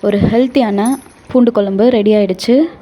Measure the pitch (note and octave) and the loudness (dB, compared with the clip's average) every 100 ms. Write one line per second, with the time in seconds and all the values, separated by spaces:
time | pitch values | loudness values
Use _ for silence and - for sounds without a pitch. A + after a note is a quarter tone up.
0 | G3+ G3+ G3 A3+ B3+ C4 A#3 G3+ A3 C4 | -2 0 0 0 0 0 -2 -2 -2 -4
1 | - - - B3+ A#3+ A3+ G3+ G3 A#3 B3 | -8 -20 -4 2 2 2 -2 0 0 2
2 | G#3 G#3+ G3 F#3 - B3 E4 - | 2 2 0 -4 0 0 0 -6